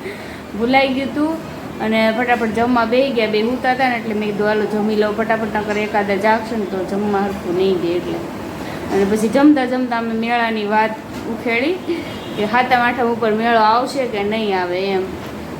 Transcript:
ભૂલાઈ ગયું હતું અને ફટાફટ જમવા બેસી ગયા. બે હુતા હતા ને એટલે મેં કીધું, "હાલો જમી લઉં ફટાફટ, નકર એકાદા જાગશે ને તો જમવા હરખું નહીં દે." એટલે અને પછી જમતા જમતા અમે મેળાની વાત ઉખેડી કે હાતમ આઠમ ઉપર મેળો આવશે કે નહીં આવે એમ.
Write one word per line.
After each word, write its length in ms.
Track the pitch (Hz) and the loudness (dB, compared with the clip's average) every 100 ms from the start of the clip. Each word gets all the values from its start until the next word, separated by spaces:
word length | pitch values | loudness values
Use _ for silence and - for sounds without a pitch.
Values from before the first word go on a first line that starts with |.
| - - - - - 202 | -10 -10 -12 -14 -10 -4
ભૂલાઈ 300 | 233 269 269 | 2 4 4
ગયું 200 | 262 269 | 0 -2
હતું 280 | 294 302 320 - - - - | -2 -2 -2 -8 -12 -12 -6
અને 340 | 220 220 220 220 | 0 2 2 2
ફટાફટ 360 | 240 240 226 | 2 2 2
જમવા 300 | 208 240 247 | 0 2 2
બેસી 260 | 226 247 269 | 4 4 4
ગયા. 160 | 233 214 | 2 2
બે 160 | 214 | 2
હુતા 300 | 220 254 262 | 0 0 0
હતા 160 | 254 262 | 2 0
ને 80 | 233 | 0
એટલે 180 | 220 | -2
મેં 160 | 208 208 | -2 -2
કીધું, 180 | 196 208 | 0 0
"હાલો 160 | 214 | 2
જમી 320 | 202 214 214 208 | 0 0 0 2
લઉં 200 | 208 208 | 0 0
ફટાફટ, 400 | 220 226 220 208 | 0 0 0 -4
નકર 220 | 208 208 | -2 -2
એકાદા 360 | 214 214 202 | 0 0 0
જાગશે 420 | 196 214 226 226 226 | 2 2 2 0 -4
ને 80 | |
તો 200 | 185 190 | -4 -4
જમવા 360 | 180 202 208 196 | -4 -2 0 0
હરખું 360 | 202 196 180 175 | -2 -4 -4 0
નહીં 260 | 190 180 | 2 2
દે." 60 | 170 | 0
એટલે 300 | 175 175 170 151 - - - - - - | -2 -2 -6 -6 -10 -10 -10 -8 -8 -2
અને 140 | 196 196 | 0 2
પછી 180 | 214 220 | 2 2
જમતા 360 | 262 294 294 | 6 6 6
જમતા 340 | 247 254 254 233 | 4 0 0 -2
અમે 160 | 233 | -2
મેળાની 520 | 226 226 240 226 220 202 | -2 0 0 0 0 0
વાત 240 | 220 220 208 - - - | 2 2 -2 -10 -10 -6
ઉખેડી 440 | 220 247 226 285 370 - 330 - - - - | -4 -2 0 0 -2 -4 -6 -6 -10 -8 -4
કે 80 | |
હાતમ 320 | 208 240 247 247 | 0 2 2 2
આઠમ 300 | 240 240 233 | 2 0 0
ઉપર 240 | 226 226 | 2 0
મેળો 300 | 214 233 226 | 2 2 4
આવશે 460 | 214 233 269 277 240 | 6 4 2 -2 -2
કે 160 | 214 | -2
નહીં 380 | 202 220 214 190 | -2 -2 0 -2
આવે 240 | 175 180 | -2 -2
એમ. 180 | 196 190 190 - - - - | 0 -2 -2 -6 -10 -10 -10